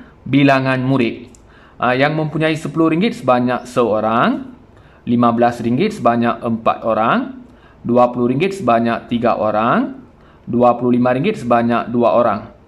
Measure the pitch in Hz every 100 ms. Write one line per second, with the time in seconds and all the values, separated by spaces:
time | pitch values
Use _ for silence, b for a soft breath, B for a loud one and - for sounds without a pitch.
0 | B B - 135 139 135 131 131 127 135
1 | 117 - - B B B B B 120 127
2 | 147 156 151 160 160 156 151 156 160 156
3 | 226 233 131 123 123 120 - - 117 107
4 | 107 113 175 294 - - - b b b
5 | - 120 120 117 120 123 113 127 208 -
6 | 120 120 117 - 120 113 - - 113 107
7 | 113 202 - - B B B B - 120
8 | 123 120 120 135 185 196 123 117 117 113
9 | - 117 117 - 107 107 117 175 294 -
10 | - b b b - 120 120 120 123 123
11 | 123 127 180 214 120 120 117 117 - 120
12 | 113 101 120 101 - -